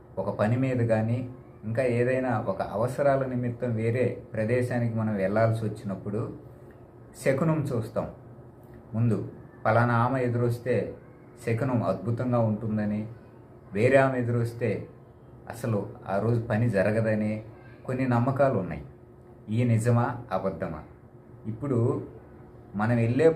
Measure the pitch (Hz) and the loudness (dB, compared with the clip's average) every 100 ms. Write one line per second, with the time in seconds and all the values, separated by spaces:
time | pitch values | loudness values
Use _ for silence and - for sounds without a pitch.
0 | - - 95 95 110 120 131 120 117 110 | -12 -6 -4 0 2 2 0 0 2 2
1 | 113 123 131 - - - 107 117 131 117 | 2 -2 -4 -12 -20 -12 -6 0 0 2
2 | 123 131 127 110 98 95 95 98 123 131 | 2 0 0 -2 -2 -4 -4 -2 -2 2
3 | 139 135 127 123 123 117 123 110 113 123 | 2 2 2 -2 -2 -2 -2 0 0 2
4 | 117 - - 110 110 127 120 123 117 110 | 0 -2 -6 -4 0 0 0 0 0 0
5 | 110 104 95 107 113 113 107 - 101 92 | 0 0 0 4 2 2 -2 -6 -8 -8
6 | 104 104 117 - - - - - - - | -6 -4 -6 -10 -16 -20 -20 -20 -20 -20
7 | - - - 135 165 156 127 120 - - | -20 -4 0 2 2 0 0 -2 -4 -4
8 | 80 - - - - - - - - 107 | -6 -8 -20 -20 -20 -20 -20 -20 -8 0
9 | 117 95 - - - - 113 117 120 117 | 0 0 -4 -12 -20 -4 2 4 4 4
10 | 123 131 123 120 120 117 127 113 90 - | 2 0 0 0 0 0 0 0 -2 -8
11 | - - - - - 113 135 120 90 95 | -16 -20 -20 -8 -2 -2 0 0 0 -2
12 | - 117 123 120 110 101 110 107 104 104 | -2 -2 0 2 2 0 -2 -2 0 -2
13 | 107 - - - - - - 95 123 135 | -4 -12 -20 -20 -20 -20 -6 2 6 6
14 | 135 131 117 120 113 - 120 92 - - | 4 2 0 0 -2 -2 -4 -4 -8 -18
15 | - - - - - - - 104 - - | -20 -20 -20 -20 -16 -8 -4 -2 -4 -10
16 | - 98 110 120 113 110 120 95 98 110 | -4 -2 0 0 0 0 2 2 2 2
17 | 110 107 107 107 - - - - - 127 | 2 0 0 -4 -8 -18 -20 -12 -6 -2
18 | 131 117 131 135 135 110 87 73 - - | 2 2 2 2 2 2 -2 -6 -12 -18
19 | - - - - - 110 123 113 117 117 | -20 -20 -20 -16 -4 0 4 4 4 2
20 | 127 - - 95 95 80 87 78 - - | 2 -2 -4 -4 -2 -4 -6 -8 -12 -20
21 | - - - - 110 107 143 117 120 139 | -20 -20 -20 -14 -10 -6 -2 2 2 0
22 | - - - - - - - 98 110 120 | -6 -14 -20 -20 -20 -20 -10 -2 2 2
23 | 117 127 160 | 2 4 4